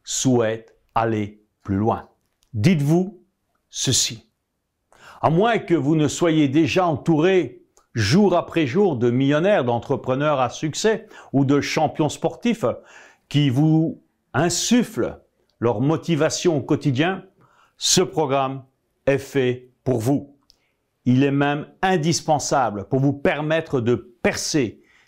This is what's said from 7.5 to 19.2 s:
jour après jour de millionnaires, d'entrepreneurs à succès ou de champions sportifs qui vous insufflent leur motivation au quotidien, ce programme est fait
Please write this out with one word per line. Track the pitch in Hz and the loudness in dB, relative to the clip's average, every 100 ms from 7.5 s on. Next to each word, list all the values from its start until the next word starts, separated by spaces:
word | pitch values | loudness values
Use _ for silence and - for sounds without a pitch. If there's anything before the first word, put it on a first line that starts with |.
| - _ _ _ | -8 _ _ _
jour | 120 98 170 202 | -4 2 4 4
après | 170 - 165 135 | 2 0 -2 0
jour | 160 202 123 | 0 0 2
de | 120 | 0
millionnaires, | 123 139 151 190 196 | 2 2 2 2 2
d'entrepreneurs | 120 117 - 131 131 131 151 139 | 0 -2 -2 -4 -2 -2 0 0
à | 123 | -2
succès | - 156 - 214 214 - - - | -4 -8 -2 -2 -2 -6 -20 -4
ou | 135 | 0
de | 135 143 | 2 2
champions | 143 156 147 - 147 | 0 -2 -2 -2 -4
sportifs | - 160 - 240 220 196 - - - - _ _ | -2 -6 -4 -4 -2 -2 -4 -12 -20 -20 _ _
qui | 143 143 | 0 2
vous | 123 156 160 160 - _ _ _ | 2 2 2 0 -6 _ _ _
insufflent | 120 170 170 - 240 - - 90 - _ _ _ _ | -2 -2 -2 0 0 0 -4 -6 -8 _ _ _ _
leur | 117 107 | -2 0
motivation | 139 160 - 156 151 - 180 151 | 0 0 0 0 0 0 0 -2
au | |
quotidien, | 110 151 147 123 170 185 - _ _ _ _ _ | 0 -2 0 0 0 -2 -10 _ _ _ _ _
ce | - 180 | 0 2
programme | 180 160 143 139 135 135 - _ _ _ | 2 -2 0 0 -2 -6 -14 _ _ _
est | - | 0
fait | 135 | 0